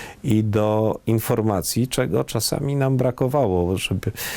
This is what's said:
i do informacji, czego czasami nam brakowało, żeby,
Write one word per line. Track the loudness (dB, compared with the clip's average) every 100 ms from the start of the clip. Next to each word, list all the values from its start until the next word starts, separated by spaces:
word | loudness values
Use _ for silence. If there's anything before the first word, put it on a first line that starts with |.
| -16 -6
i | 0 2
do | 2 2 2 2 0 0 0
informacji, | 0 2 0 2 0 0 -2 -2
czego | 0 0 0
czasami | -2 -2 -2 -2 -2 0
nam | 2 2
brakowało, | 0 0 0 2 2 2 2 0
żeby, | -2 -4 -4 -6 -8